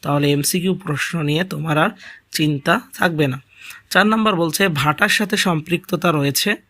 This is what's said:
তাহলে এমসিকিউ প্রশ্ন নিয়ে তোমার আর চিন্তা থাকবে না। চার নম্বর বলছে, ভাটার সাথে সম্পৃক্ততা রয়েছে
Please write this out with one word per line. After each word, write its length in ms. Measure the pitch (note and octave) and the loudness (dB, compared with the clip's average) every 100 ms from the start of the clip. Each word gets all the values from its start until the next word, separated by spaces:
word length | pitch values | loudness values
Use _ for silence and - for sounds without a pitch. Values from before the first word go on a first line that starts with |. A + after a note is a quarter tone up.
তাহলে 300 | - C#3+ C#3+ | 0 0 2
এমসিকিউ 420 | C#3+ C#3+ F#3 F3+ | 2 0 0 0
প্রশ্ন 500 | F3+ - C#3+ - E3+ | -2 -4 -4 -4 -4
নিয়ে 200 | D3 D3+ | -2 -2
তোমার 340 | F#3 D#3 D#3 D3+ | -2 -6 -2 0
আর 120 | F3 - - - _ | 0 -2 -20 -20 _
চিন্তা 500 | - D3+ C#3+ - G3 - | -2 0 0 0 0 -2
থাকবে 340 | - F#3 D#3+ C#3+ | -2 -2 2 0
না। 140 | C3 - - - - _ | -2 -10 -20 -20 -20 _
চার 180 | F#3 G3+ | 2 4
নম্বর 280 | A3 A3 F#3 | 4 2 2
বলছে, 320 | E3 D#3 G3 | 0 0 0
ভাটার 420 | D3 C#3+ D3+ G#3 | 2 0 2 2
সাথে 280 | - G#3 G#3 | 0 0 0
সম্পৃক্ততা 760 | F#3+ E3 D3+ F3 - F3+ F3 | 0 -2 -2 -4 -2 -2 0
রয়েছে 440 | D3 C#3 C#3 - G#3 _ | 2 0 0 -2 -4 _